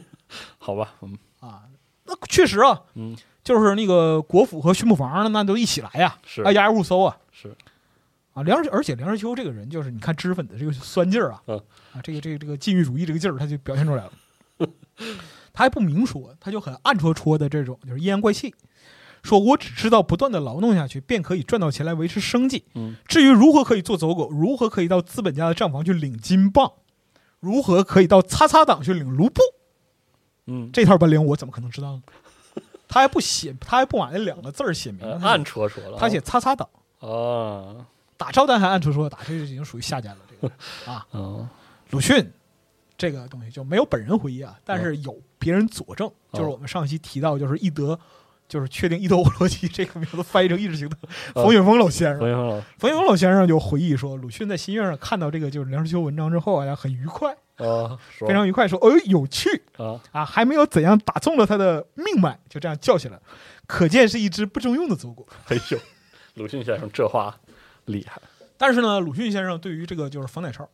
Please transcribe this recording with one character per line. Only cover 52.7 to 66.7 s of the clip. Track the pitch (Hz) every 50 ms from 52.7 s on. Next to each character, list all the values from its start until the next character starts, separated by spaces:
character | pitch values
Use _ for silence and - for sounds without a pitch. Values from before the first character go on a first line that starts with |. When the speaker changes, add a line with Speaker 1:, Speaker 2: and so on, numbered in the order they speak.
| _ -
Speaker 2:
冯 | - 262
雪 | 311
峰 | 320 381
老 | 381 202
先 | 160 185 180
生 | 190 196 185
就 | 170 160 156
回 | - - 151 143
忆 | 175 165 143
说， | 120 131 139 135
鲁 | 131 127 120
迅 | 107 - 220 202
在 | 190
新 | 156 - 190 202
月 | 220
上 | 208 185 151
看 | 131 - - 226 185
到 | 160 147
这 | 156 160
个 | 151 139
就 | 139 147 135
是 | 131
梁 | 131 151 160
实 | 156
秋 | 175 175
文 | 165 143 143
章 | 160 156 160
之 | 165 170
后 | - 208 190
啊， | 143 139 139 143
很 | - - 135
愉 | 127 123 135
快。 | 160 - - 302 277 277 - _ _ _
Speaker 1:
啊， | - 120 113 117 117 117 117 131 123 - -
说。 | - - 110
Speaker 2:
非 | 123 147
常 | 208 208
愉 | 185
快， | 190 - 233
说 | 180 185 - -
：“哎 | 220 285 339 -
呦， | 196 190 156
有 | 135
趣。” | 135 - - - 381 370 - - _ _
Speaker 1:
啊。 | - 113 110 113 120 - _
Speaker 2:
啊， | - 151 151
还 | - - 214 233
没 | 254 302
有 | 294 294
怎 | - - 160
样 | 156 180 214
打 | 214 - - - -
中 | - 311 330
了 | 262 208
他 | - 214
的 | 202 190 185 165 151 - _ _
命 | 277 339 427 381 226
脉， | 175 143 117 - _ _
就 | - 147
这 | 170
样 | 165 151 147
叫 | - 254 220
起 | 226 - 113
来， | 95 - _ - - - - - - _ _
可 | - - - 175
见 | 151 180 262 240 214
是 | 220 240
一 | 208
只 | 196 - 208 214
不 | 208 - 240
中 | 240 247 240
用 | 302 349 294
的 | 185
走 | - - 120
狗。 | 117 - - _ - - - -
Speaker 1:
哎 | 120 120 - -
呦， | 131 113 - _ _ _ _ _ _ _ _ _ -
鲁 | 110 107
迅 | 107 143 135 113
先 | 120